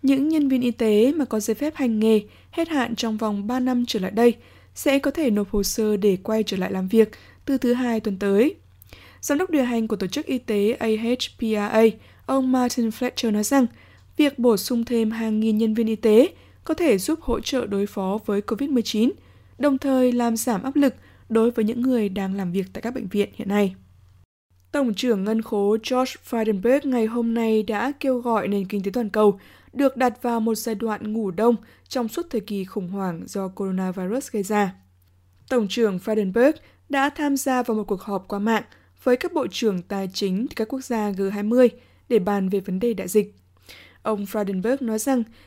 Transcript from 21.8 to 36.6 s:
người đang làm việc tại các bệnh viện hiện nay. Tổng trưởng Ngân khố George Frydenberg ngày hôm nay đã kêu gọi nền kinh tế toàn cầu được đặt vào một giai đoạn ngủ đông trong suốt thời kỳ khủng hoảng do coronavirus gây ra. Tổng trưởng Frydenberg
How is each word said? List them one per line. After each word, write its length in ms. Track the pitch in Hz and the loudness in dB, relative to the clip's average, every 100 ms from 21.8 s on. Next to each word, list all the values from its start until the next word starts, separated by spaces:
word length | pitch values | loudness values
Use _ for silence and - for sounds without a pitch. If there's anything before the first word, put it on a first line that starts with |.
người 280 | 247 254 208 | 0 0 0
đang 260 | 190 196 | -2 -4
làm 180 | 190 185 | -4 -4
việc 140 | 180 190 | -4 -6
tại 100 | - | -8
các 120 | 220 | -8
bệnh 140 | 254 180 | -8 -6
viện 200 | 202 202 | -2 -2
hiện 140 | - 208 | -4 -2
nay. 260 | 202 202 190 - - _ _ _ _ _ _ _ | 0 0 -2 -20 -20 _ _ _ _ _ _ _
Tổng 220 | 294 262 | -2 -2
trưởng 300 | 208 254 214 | 0 0 0
Ngân 180 | 190 220 | 0 -2
khố 340 | 220 208 202 220 220 | -2 -2 0 0 0
George 220 | 254 262 - - | -2 -2 -4 -6
Frydenberg 500 | 233 220 202 214 269 | -4 -2 0 2 2
ngày 220 | 285 247 220 | 2 0 0
hôm 280 | 233 233 | 0 -2
nay 280 | 226 226 220 | 0 2 0
đã 300 | 208 208 240 294 | 0 -2 -4 -4
kêu 180 | 277 254 | -2 -2
gọi 300 | 240 226 - | 0 -2 0
nền 160 | 202 | -2
kinh 180 | 190 202 | -2 -4
tế 80 | 196 | -4
toàn 200 | 208 220 | -4 -2
cầu 280 | 214 214 196 - - - | 4 4 4 -6 -20 -18
được 240 | - 277 262 | 2 2 4
đặt 260 | 247 240 | 0 0
vào 180 | 247 233 | -4 -2
một 140 | 220 | -2
giai 200 | 220 240 | -2 -4
đoạn 380 | 214 226 214 214 | -4 -4 -6 -6
ngủ 180 | 220 208 | -4 -4
đông 260 | 170 226 226 - - _ | 2 2 2 -2 -20 _
trong 200 | 262 233 | -4 -4
suốt 180 | 277 339 | -6 -6
thời 100 | 240 | -6
kỳ 240 | - 202 | -6 -8
khủng 240 | 190 214 180 | -6 -6 -6
hoảng 340 | 196 190 165 180 | -6 -6 -6 -8
do 220 | 202 190 | -8 -8
coronavirus 840 | 190 196 185 185 185 185 240 269 | -6 -4 -2 -4 -4 -4 -4 -4
gây 120 | 220 | -6
ra. 320 | 190 208 202 190 _ _ _ _ _ _ - | -2 0 0 -4 _ _ _ _ _ _ -2
Tổng 200 | 247 208 | 0 0
trưởng 300 | 247 226 185 | 2 0 0
Frydenberg 480 | - 214 196 190 262 311 | -2 0 0 4 4 4